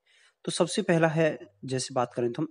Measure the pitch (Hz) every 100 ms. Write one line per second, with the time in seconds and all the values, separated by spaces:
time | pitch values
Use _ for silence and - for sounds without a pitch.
0 | _ _ _ _ - - 170 - 190 165
1 | 160 156 156 120 - _ 135 127 - 135
2 | 120 - 120 131 156